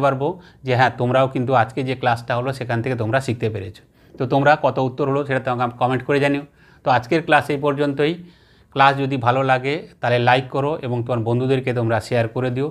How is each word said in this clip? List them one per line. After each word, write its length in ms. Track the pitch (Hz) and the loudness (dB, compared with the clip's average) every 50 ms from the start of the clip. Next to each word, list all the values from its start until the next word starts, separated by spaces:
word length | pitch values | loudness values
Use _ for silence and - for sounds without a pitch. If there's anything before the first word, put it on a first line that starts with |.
| 135 | 2
পারবো 220 | 139 135 127 139 156 185 180 - - - _ - | 2 2 0 -2 -4 -4 -6 -14 -20 -20 _ -4
যে 60 | 131 123 120 | 0 2 4
হ্যাঁ, 140 | 131 120 120 - | 4 2 2 0
তোমরাও 260 | 123 123 127 131 135 131 - | -2 2 4 4 2 2 0
কিন্তু 180 | 139 123 123 135 120 | -2 0 2 2 2
আজকে 180 | 110 117 - 143 135 127 | 2 2 -2 -4 -4 -4
যে 60 | 131 127 | -4 -2
ক্লাসটা 320 | - 123 120 117 120 - 123 120 | 0 0 0 -2 -2 -4 -4 -2
হলো, 120 | 120 123 135 - | -2 -4 -6 -6
সেখান 200 | 127 120 123 117 | -4 -4 -2 -2
থেকে 140 | 113 131 131 120 | -2 -2 -2 -2
তোমরা 160 | 113 107 131 135 131 | -2 -2 -2 -2 -2
শিখতে 220 | - 127 - 123 110 107 | -2 -4 -2 -4 -4 -4
পেরেছো। 280 | 101 92 92 - - _ _ _ _ _ - - | -6 -10 -10 -14 -18 _ _ _ _ _ -20 -8
তো 80 | - 135 127 | -6 -4 0
তোমরা 200 | 143 139 143 143 151 151 - | 0 2 4 4 4 4 2
কত 120 | 131 123 135 131 127 | 0 0 0 -2 -2
উত্তর 160 | 127 - 147 135 | -2 -2 -2 -2
হলো, 100 | 135 139 147 131 | 0 -2 -2 -2
সেটা 120 | 135 131 123 | -2 -2 -2
তোমাকে 300 | - 123 120 123 120 120 - | -2 -2 -2 -2 -4 -2 -2
কমেন্ট 220 | 127 123 127 127 123 - | 0 0 0 -2 0 0
করে 100 | 143 143 139 | 0 2 2
জানিও। 200 | 139 143 143 143 - _ _ _ - - _ _ | 2 0 -2 -4 -10 _ _ _ -20 -20 _ _
তো 40 | 147 127 | 2 2
আজকের 240 | 120 120 - 170 160 - | 2 2 0 0 0 2
ক্লাস 180 | 156 151 143 - - 151 | 2 2 2 2 0 -4
এই 40 | 135 143 | -2 0
পর্যন্তই। 500 | 147 143 139 147 143 139 143 147 151 175 175 - - - _ _ _ _ _ _ _ _ | -2 0 0 -2 -2 0 0 0 -2 -2 -4 -10 -18 -20 _ _ _ _ _ _ _ _
ক্লাস 180 | 135 139 139 139 135 | 4 4 4 4 2
যদি 140 | 139 131 139 131 117 | -2 -2 -2 0 0
ভালো 140 | 120 123 135 135 131 | 2 2 2 2 2
লাগে, 240 | 131 127 127 139 143 175 - - - _ | 2 0 0 -2 -4 -4 -6 -12 -12 _
তাহলে 180 | - 120 123 123 120 123 | -2 0 2 2 4 4
লাইক 180 | 127 135 135 127 - | 4 4 2 -2 -4
করো 180 | 139 135 147 160 - - | -4 -2 -2 -4 -4 -4
এবং 120 | 123 120 120 117 | -4 -4 -4 -2
তোমার 160 | 123 123 117 110 117 | -2 -2 -2 0 0
বন্ধুদেরকে 420 | 120 123 127 131 135 127 123 131 120 120 | 0 0 2 0 0 0 0 -2 -2 0
তোমরা 200 | 117 113 117 110 - - | 0 0 0 -2 -2 -2
শেয়ার 180 | 127 120 113 113 - | 0 0 0 0 -2
করে 160 | 123 123 127 120 | -4 -4 -2 -2
দিও। 120 | 131 139 156 | -2 -4 -4